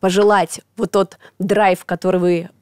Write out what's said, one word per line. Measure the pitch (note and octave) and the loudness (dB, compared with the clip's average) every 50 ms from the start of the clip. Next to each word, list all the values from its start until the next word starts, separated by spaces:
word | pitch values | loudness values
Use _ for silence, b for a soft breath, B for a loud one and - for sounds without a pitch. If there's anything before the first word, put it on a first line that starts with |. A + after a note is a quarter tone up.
пожелать | - F#3+ F3+ G3 G#3 G#3 G#3 G3 E3+ E3 - - _ _ _ | -2 0 0 2 2 4 4 2 0 -2 -6 -16 _ _ _
вот | - A3+ F3 | -8 -8 -2
тот | - G#3 G3 - - B B B B _ | 0 0 -2 -2 -4 B B B B _
драйв, | F#3+ G3+ G3+ G3+ G#3+ F#3+ F#3 F#3 - | -4 -2 0 2 2 2 2 0 -4
который | - F3+ F3 - F#3 F#3 F3+ | -8 -8 -4 -2 -2 0 0
вы | F3 F3+ F3 E3+ E3 F3 _ _ | 2 0 0 0 -4 -8 _ _